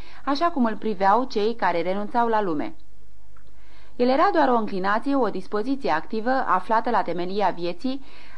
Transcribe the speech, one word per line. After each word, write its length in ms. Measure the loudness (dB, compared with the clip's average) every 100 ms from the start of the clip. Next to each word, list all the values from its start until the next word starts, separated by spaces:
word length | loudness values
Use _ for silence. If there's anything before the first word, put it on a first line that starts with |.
| -6 -4
așa 260 | -2 0 2
cum 140 | 2
îl 120 | 0 0
priveau 480 | -2 2 4 4
cei 300 | 2 0 0
care 280 | 0 0 0
renunțau 460 | 0 -2 0 0 2
la 140 | 2
lume. 320 | 0 0 -2 -4 -6 -6 -6 -6 -6 -6 -6 -6 -6 -6 -6 0
El 120 | 2
era 220 | 4 4
doar 160 | 4 4
o 80 | 4
înclinație, 580 | 2 -2 0 0 2
o 140 | 2 2
dispoziție 640 | 0 -2 -2 -2 -2 0
activă 400 | 0 0 -2 0
aflată 600 | 0 2 0 2 2 2
la 120 | 0
temelia 480 | 0 -2 -2 0 0 0
vieții, 480 | -4 -2 -4 -4 -6 -6 -6